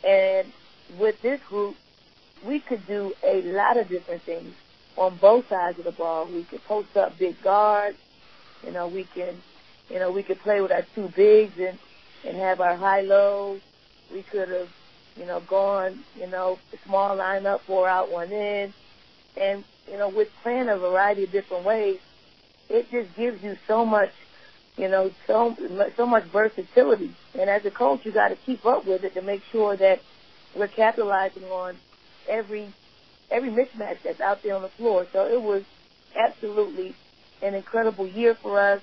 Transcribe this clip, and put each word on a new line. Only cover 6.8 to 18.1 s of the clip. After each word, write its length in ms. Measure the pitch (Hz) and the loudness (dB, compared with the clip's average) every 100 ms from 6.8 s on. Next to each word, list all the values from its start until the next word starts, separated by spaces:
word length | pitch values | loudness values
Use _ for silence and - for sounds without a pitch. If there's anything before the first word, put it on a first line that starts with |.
| 208 202 | -2 0
up 200 | 190 - | 0 0
big 180 | 180 170 | -4 -2
guards, 540 | 190 202 214 208 208 - _ _ - - - - - | 2 4 4 4 0 -6 _ _ -20 -20 -20 -18 -12
you 60 | |
know, 160 | 175 175 | -8 -8
we 200 | 185 185 | -8 -10
can, 280 | - 180 180 - - - _ - | -10 -10 -10 -18 -20 -20 _ -10
you 100 | 180 | -4
know, 140 | 185 | -2
we 120 | 190 | -4
could 160 | 196 185 | -4 -6
play 180 | 208 202 | 0 0
with 120 | 190 | 2
our 140 | 180 175 | 0 -2
two 160 | - 190 175 | -6 -6 4
bigs 380 | 208 214 208 175 | 8 8 6 -2
and, 220 | 185 185 - - - - - | -6 -6 -18 -20 -20 -18 -12
and 80 | 175 | -4
have 220 | 190 185 | -2 0
our 160 | 175 175 | 0 2
high 260 | 196 196 | 2 2
lows. 600 | 196 196 202 202 202 196 - _ _ _ - | 4 4 4 2 -4 -8 -14 _ _ _ -16
We 120 | 190 | -16
could 260 | 196 208 185 | -8 -6 -4
have, 180 | 180 175 - - - _ - | -6 -8 -14 -20 -20 _ -18
you 100 | 175 | -10
know, 160 | 175 175 | -8 -2
gone, 540 | 190 196 196 190 196 - 233 | 0 2 0 -4 -8 -18 -14
you 80 | 180 | -10
know, 320 | 185 185 185 - - 190 | -4 -4 -4 -10 -20 -4
small 300 | 196 202 196 | 0 0 0
lineup, 460 | 190 196 196 196 | -2 -2 -2 -2
four 260 | - 190 185 | -2 0 2
out, 240 | 185 185 | 2 0